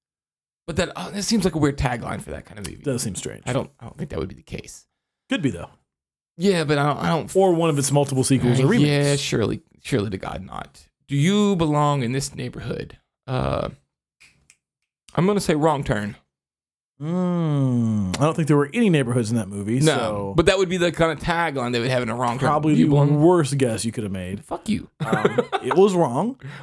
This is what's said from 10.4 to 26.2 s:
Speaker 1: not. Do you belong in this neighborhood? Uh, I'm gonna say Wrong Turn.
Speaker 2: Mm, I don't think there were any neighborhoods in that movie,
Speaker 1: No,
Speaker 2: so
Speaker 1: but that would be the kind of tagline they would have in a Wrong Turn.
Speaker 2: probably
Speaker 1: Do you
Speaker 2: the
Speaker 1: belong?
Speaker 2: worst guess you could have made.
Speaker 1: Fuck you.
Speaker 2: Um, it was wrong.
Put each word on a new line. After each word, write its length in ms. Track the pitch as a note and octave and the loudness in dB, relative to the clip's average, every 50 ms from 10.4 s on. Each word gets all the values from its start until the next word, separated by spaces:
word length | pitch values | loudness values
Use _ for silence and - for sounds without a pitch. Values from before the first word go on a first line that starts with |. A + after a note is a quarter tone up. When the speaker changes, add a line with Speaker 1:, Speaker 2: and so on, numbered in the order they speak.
| F#2+ | -12
Speaker 1:
not. 400 | - - - - - - - - _ _ _ _ | -12 -12 -14 -14 -14 -18 -20 -20 _ _ _ _
Do 80 | - C#3 | -4 -2
you 400 | C#3+ C#3+ F3+ G3+ G#3 G#3 G3+ G3+ | 0 2 2 2 2 2 2 2
belong 480 | E3+ E3+ D3+ D3 D3 D3 D3 C#3+ C#3+ B2 | 2 2 2 2 2 2 2 2 0 -2
in 80 | A2+ | -2
this 240 | B2+ C#3 C#3 - - | -2 -4 -4 -6 -8
neighborhood? 640 | - B2+ B2 - - - B2 - - - - - _ _ _ _ _ _ | -10 -10 -10 -10 -10 -10 -8 -8 -8 -10 -12 -16 _ _ _ _ _ _
Uh, 440 | - B2+ B2+ - C2+ - - - - C3 - _ _ _ _ _ _ _ _ - _ _ _ _ _ _ _ _ _ _ _ _ _ _ _ _ - - | -6 -4 -2 -2 -2 -2 -2 -4 -6 -10 -14 _ _ _ _ _ _ _ _ -20 _ _ _ _ _ _ _ _ _ _ _ _ _ _ _ _ -6 -2
I'm 100 | - E3+ | 0 2
gonna 140 | G3 G#3 G3 | 2 2 2
say 160 | - - E3 | 0 0 0
Wrong 280 | D3 D3 E3 D3+ C3+ C#3 | 2 2 2 0 0 -2
Turn. 320 | - A#2+ G#2 G#2 G#2 - - _ _ _ _ _ _ _ _ _ _ _ _ _ _ _ - | -2 -2 -2 -2 -6 -8 -12 _ _ _ _ _ _ _ _ _ _ _ _ _ _ _ -10
Speaker 2:
Mm, 1120 | C#3+ D#3 F3 F3+ F3+ F3+ F3 F3 E3 D#3 D3 C#3+ C3+ C3 B2 A#2+ A#2 A2+ A2 G#2 G2 F#2 F2+ - | -6 -4 -2 0 0 0 0 0 0 0 2 2 2 2 2 2 2 2 0 0 0 -2 0 0
I 40 | C#3 | 0
don't 120 | D#3+ D#3 | 0 0
think 120 | - D#3 | 0 2
there 100 | C#3 D3+ | 2 2
were 120 | C#3+ C#3+ C#3+ - | 2 2 0 0
any 160 | A#3 A#3+ G3+ | 2 2 4
neighborhoods 400 | E3 D3 C3+ A#2 A#2+ B2+ A#2 G#2 | 4 2 2 0 0 0 0 0
in 60 | A#2+ | -2
that 100 | A#2 G2+ | -2 -2
movie, 320 | F#2+ G2+ G2+ G2+ G#2 A#2 C3 | -4 -8 -6 -4 -2 0 2
Speaker 1:
No, 60 | D3+ D#3 C#3+ | 2 2 2
Speaker 2:
so 380 | B2 A2+ A2 G#2+ G2+ G2+ G2 G2 | 2 0 -2 -4 -4 -4 0 0
Speaker 1:
but 100 | D#3+ E3+ | 4 4
that 100 | F3+ F#3+ G3 | 4 4 4
would 100 | F#3+ E3+ | 0 -2
be 80 | F#3 | 0
the 140 | F3+ E3+ F3 | 0 0 0
kind 200 | D3+ - E3+ D#3+ | 2 0 0 0
of 80 | D3+ - | 0 -2
tagline 520 | - F3 E3+ E3+ E3+ D#3+ C#3 C3+ A#2+ B2 | -4 -2 -2 -2 -2 -2 -2 -4 -4 -2
they 80 | B2 A#2+ | -2 -2
would 100 | A#2 C3 | 0 0
have 140 | C3 B2+ B2 | 0 0 -2
in 60 | A2+ | -2
a 60 | A#2 | -2
Wrong 220 | A#2+ B2+ A#2+ A#2+ | -2 -2 -2 -2
Turn. 100 | B2+ D3 D3+ | 0 0 0
Speaker 2:
probably 240 | D3 D3+ D3+ D#3 D3 | 2 2 2 2 4
Speaker 1:
Do 60 | C#3+ | 4
you 40 | D#3 | 4
Speaker 2:
the 40 | D#3 | 4
Speaker 1:
belong? 300 | C#3+ C#3+ C#3+ C#3+ D3 D3 | 6 4 4 4 4 6
Speaker 2:
worst 360 | D3+ F3 F3+ F3 D3+ B2+ C#3 | 6 6 6 4 2 0 0
guess 260 | C3+ C3 A#2+ A2 F#2+ - | 0 0 0 0 -2 -4
you 60 | A#2 | -6
could 120 | - A#2+ G#2+ | -4 -6 -6
have 80 | G2 F#2+ | -6 -6
made. 300 | F#2+ F2+ F2+ G2 G#2 - | -6 -6 -6 -8 -10 -10
Speaker 1:
Fuck 220 | - - - - - | -12 -12 -10 -6 -4
you. 200 | G3+ - - - _ - | -4 -4 -6 -10 _ -8
Speaker 2:
Um, 400 | D3+ - - - - - G#3+ B3 - - - F#4 - | -4 -2 0 0 0 0 0 -2 -2 -2 -6 -6 -4
it 120 | - - | 0 4
was 200 | E3+ G3 G#3+ F#3 | 6 6 6 6
wrong. 440 | F3 E3 B2+ A#2+ C#3 | 2 0 0 0 -2